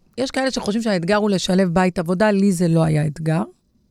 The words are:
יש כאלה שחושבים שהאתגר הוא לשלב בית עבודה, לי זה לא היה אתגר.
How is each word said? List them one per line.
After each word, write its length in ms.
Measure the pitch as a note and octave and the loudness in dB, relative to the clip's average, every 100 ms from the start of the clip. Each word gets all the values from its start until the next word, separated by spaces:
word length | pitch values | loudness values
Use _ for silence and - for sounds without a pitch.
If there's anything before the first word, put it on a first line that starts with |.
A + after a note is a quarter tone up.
| _ - | _ -8
יש 120 | C4 | -6
כאלה 200 | - C4 | -4 -4
שחושבים 320 | B3 G3 G#3 | -4 -4 -2
שהאתגר 340 | A3+ F#3+ E3+ G#3 | -2 -2 0 0
הוא 140 | G#3 | 0
לשלב 440 | F#3+ - F#3 F#3+ | 0 0 2 2
בית 240 | E3 F#3 F3+ | 2 0 0
עבודה, 320 | E3 F3+ G#3+ | -2 0 2
לי 220 | G3+ G3+ | 4 2
זה 160 | F3 F3 | 2 2
לא 160 | E3 | 2
היה 220 | D#3+ D#3 D3+ | 2 0 -2
אתגר. 360 | D3 D#3+ D#3+ E4+ - _ _ _ | -4 -2 -2 -4 -10 _ _ _